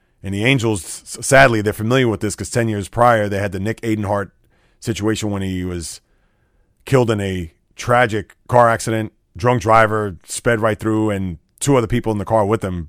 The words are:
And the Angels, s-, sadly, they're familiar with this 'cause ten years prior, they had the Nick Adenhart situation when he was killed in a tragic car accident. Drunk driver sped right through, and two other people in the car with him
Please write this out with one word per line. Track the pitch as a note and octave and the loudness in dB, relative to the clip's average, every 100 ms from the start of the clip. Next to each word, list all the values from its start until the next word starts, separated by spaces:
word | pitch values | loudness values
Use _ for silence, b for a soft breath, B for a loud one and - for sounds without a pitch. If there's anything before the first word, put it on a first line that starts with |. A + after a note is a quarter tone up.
| _ _ | _ _
And | F#2+ | -8
the | G2 | -2
Angels, | A2+ C3+ A2+ G#2 | 0 2 0 -2
s-, | - - - - A#2+ | -6 -16 -16 -12 2
sadly, | C3+ C3+ A2+ | 6 6 4
they're | G#2 | 0
familiar | G2+ A2 C3 B2 | -2 0 2 2
with | G2+ | 0
this | G#2 | -4
'cause | - G2 | -6 -6
ten | B2 A2+ | -2 -2
years | G#2 F#2+ | -4 -6
prior, | - A#2+ A2+ G#2 | 2 4 4 0
they | G2 | -2
had | G2+ | -4
the | F#2+ | -4
Nick | G2 A2+ | -6 -4
Adenhart | A#2 G#2+ G2+ G2+ G2 _ _ _ _ _ | -4 -4 -2 -4 -4 _ _ _ _ _
situation | - G2+ G#2 G#2 G#2 | -8 -4 -2 -2 -4
when | G2+ | -4
he | F#2+ F#2 | -4 -4
was | F2+ F2 D#2+ - _ _ _ _ _ _ _ _ - | -6 -8 -10 -14 _ _ _ _ _ _ _ _ 0
killed | C3+ A#2 | 2 2
in | G#2+ | 0
a | G2 F#2 E2 _ _ _ | -2 -4 -8 _ _ _
tragic | - B2 B2 G#2 - - _ | 0 2 2 0 -6 -16 _
car | B2 A#2 | 4 4
accident. | A2+ - A2 A2 _ _ - | 2 -2 -4 -4 _ _ -4
Drunk | B2 B2 | 0 0
driver | G#2 A2 A2 G#2+ G#2 E2+ | 4 4 6 2 -4 -8
sped | - - B2 A#2 | -12 -4 0 2
right | A2 G#2+ | 0 0
through, | G#2+ A2 G#2+ | 0 0 0
and | G2+ F#2 E2 _ _ | -2 -4 -8 _ _
two | - C3+ | 2 2
other | A2+ | 2
people | B2 A2+ | -2 -2
in | G#2+ | -4
the | |
car | F#2+ A2 G2+ | 0 0 2
with | A2+ | 0
him | G2 F2+ | -2 -6